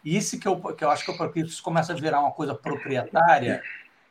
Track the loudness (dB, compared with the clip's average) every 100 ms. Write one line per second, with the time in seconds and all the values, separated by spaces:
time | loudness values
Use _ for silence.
0 | 0 0 0 -4 -2 -2 -4 -2 0 0
1 | -2 -4 -4 -2 -6 -6 -2 0 0 -2
2 | 0 2 0 -2 -6 -6 -6 -8 -2 -4
3 | 0 4 6 6 4 -4 -6 -16 -20 _
4 | _